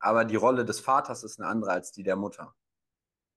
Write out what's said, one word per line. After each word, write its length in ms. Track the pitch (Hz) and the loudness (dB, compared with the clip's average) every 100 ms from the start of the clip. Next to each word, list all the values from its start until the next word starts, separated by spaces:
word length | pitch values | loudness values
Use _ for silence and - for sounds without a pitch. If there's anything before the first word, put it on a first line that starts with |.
Aber 240 | 101 113 113 | 2 4 4
die 100 | 107 | 4
Rolle 280 | 120 127 107 | 4 4 0
des 140 | 104 | -4
Vaters 440 | - 135 - 117 | 0 0 0 -8
ist 160 | 110 - | -12 -10
eine 80 | 87 | -4
andere 240 | 113 98 | -2 0
als 200 | 90 - | -2 -4
die 120 | - | -8
der 120 | 95 95 | -4 -2
Mutter. 380 | 101 - - _ _ _ _ _ _ _ _ | -4 -8 -18 _ _ _ _ _ _ _ _